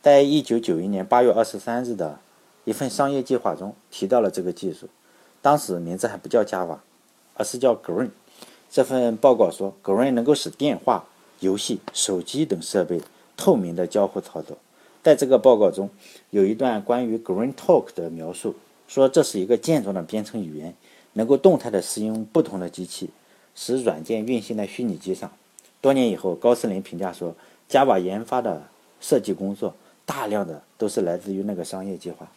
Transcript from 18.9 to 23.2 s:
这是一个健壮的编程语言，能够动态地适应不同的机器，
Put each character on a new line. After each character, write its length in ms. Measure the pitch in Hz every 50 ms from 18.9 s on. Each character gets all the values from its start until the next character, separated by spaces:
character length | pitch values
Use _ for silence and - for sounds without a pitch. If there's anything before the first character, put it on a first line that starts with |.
| - - 135
这 160 | 131 135 - 147
是 160 | - - 107
一 60 | 92
个 140 | 98 120 113
健 240 | - - 165 147 107
壮 120 | 98 98
的 80 | 95 85
编 220 | 80 - 110 104
程 180 | 104 - 117 98
语 140 | 80 76
言， 180 | 76 76 87 87 _ _ _ _ _ _ _ _
能 140 | 104 113
够 100 | 113 143
动 220 | 131 - 190 175 135
态 100 | - 120
地 140 | 107 98 85
适 180 | - - -
应 240 | 107 110 110 113 110
不 160 | 107 _ 170
同 180 | 156 - 101 92
的 120 | 90 85
机 160 | - - 92
器， 240 | 87 - - - - - _